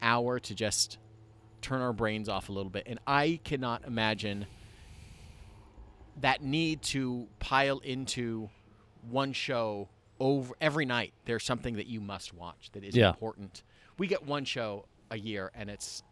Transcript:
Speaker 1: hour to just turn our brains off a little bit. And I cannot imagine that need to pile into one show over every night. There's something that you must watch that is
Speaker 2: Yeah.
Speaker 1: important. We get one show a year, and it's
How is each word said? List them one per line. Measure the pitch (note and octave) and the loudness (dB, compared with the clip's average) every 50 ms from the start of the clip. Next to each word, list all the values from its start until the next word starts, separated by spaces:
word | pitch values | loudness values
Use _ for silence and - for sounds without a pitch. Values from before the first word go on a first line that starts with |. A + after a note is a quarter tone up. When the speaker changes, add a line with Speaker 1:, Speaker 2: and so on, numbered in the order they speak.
Speaker 1:
hour | A#2 A2+ A#2+ A#2+ A#2+ B2 B2 B2 | 4 4 6 6 4 2 0 -2
to | - - G2+ | -4 -6 -4
just | F2+ A2 G#2 - - - - - - - - - - - - - - - - - - | 0 0 0 2 2 0 0 -2 -14 -18 -20 -20 -20 -20 -20 -20 -20 -20 -20 -18 -10
turn | - - C3 C3 | -6 -4 -2 0
our | B2+ B2 A2+ | 0 0 0
brains | G#2 A2+ G#2+ G#2+ G#2+ G#2 G#2+ | 2 0 0 0 0 -2 -2
off | G2 F#2+ - - | -2 -4 -4 -4
a | |
little | G2 G2 G2 F#2+ | -6 -6 -4 -4
bit. | F#2 G2+ - | -6 -6 -6
And | B2 A#2 - - | -6 -10 -6 0
I | C#3 C#3+ C#3+ D3 D#3+ E3+ D#3+ - | 2 4 4 4 4 2 0 -2
cannot | - D3+ C3 B2+ A#2+ A#2 A2+ - | -4 -4 -2 0 -2 -2 -4 -4
imagine | C3 A#2 A2+ A2 G#2+ G#2+ G2+ G#2+ G#2 G2+ G2+ G2+ - - - - - - - - - - - - - - - - - - - - - - - - - - - - - - - - - - C#3 | -4 0 2 2 2 2 0 -2 -4 -4 -4 -6 -10 -12 -18 -20 -20 -20 -20 -20 -20 -18 -18 -18 -18 -18 -18 -18 -18 -18 -18 -20 -20 -20 -20 -20 -20 -20 -20 -20 -20 -20 -20 -20 -18 -4 2
that | C3+ C3 C3 - | 4 4 4 4
need | C#3+ C3+ D3 D#3+ E3 D#3+ D#3 C#3 | 2 0 2 4 4 2 0 -2
to | - - - C3+ C3 B2+ B2 B2 A#2 - - - | -2 -2 0 0 0 0 -2 -4 -6 -10 -10 -8
pile | - - C3+ C3+ C#3 C#3 C#3 - | -2 2 4 4 6 4 2 0
into | - C#3 B2+ C3+ C3 - - B2+ A#2+ A#2 A2+ A2 G#2+ G#2 - - - - - - - - - - - A#2 | -2 -6 -4 -4 -4 -4 -2 -2 -2 -2 -2 -4 -6 -10 -12 -18 -20 -20 -20 -20 -20 -20 -20 -16 -10 -4
one | A#2+ C3+ C3+ C3+ B2 | 0 0 0 0 -2
show | - - C#3+ C3 A#2 A2+ G#2+ G#2 G2+ G2 - - - _ - - - | -4 -2 0 0 0 0 0 -2 -4 -6 -8 -12 -20 _ -14 -4 2
over | C3 C3+ C#3+ C#3 B2+ B2 B2 - | 4 4 4 4 2 -2 -4 0
every | D#3 D#3 C#3+ D#3+ C#3+ | 0 2 2 2 2
night. | B2+ B2 A#2+ G2+ - - _ - | 2 2 2 0 0 -6 _ -2
There's | - A#2 A2 - | 0 0 0 2
something | - B2 A2+ - B2 A2+ | 0 0 0 0 -2 -2
that | G#2 - | -2 -4
you | B2 A#2 G#2+ | -4 -4 -6
must | G2+ G2+ G2 F#2+ - - F2+ | -6 -6 -8 -8 -10 -12 -14
watch | E2+ F2 E2+ - - - - - | -12 -12 -12 -12 -14 -18 -16 -14
that | G2+ G2 | -12 -4
is | G2+ A#2 | 4 8
Speaker 2:
Yeah. | B2 A2 F#2 | 8 10 8
Speaker 1:
important. | E2 - A2+ A2 - G2 G2 F2+ - - - _ - - - - - | 8 4 -4 -8 -8 -10 -14 -14 -16 -18 -20 _ -20 -20 -20 -12 -6
We | - G3 | -2 0
get | F3+ G3 - - | 0 0 0 0
one | C#3 C#3+ C#3+ C3+ | -2 -4 -2 -2
show | - - B2+ A2+ G#2+ G2+ - - - _ - - - | -2 -4 -2 -2 -4 -4 -6 -10 -14 _ -20 -12 -8
a | A2+ | -8
year, | G#2+ G#2 A2+ G#2 G2 F#2 - - | -6 -4 -4 -4 -4 -4 -6 -8
and | A2+ G#2 G2+ | -10 -10 -10
it's | G2+ - - - - - - _ | -10 -10 -10 -10 -10 -12 -14 _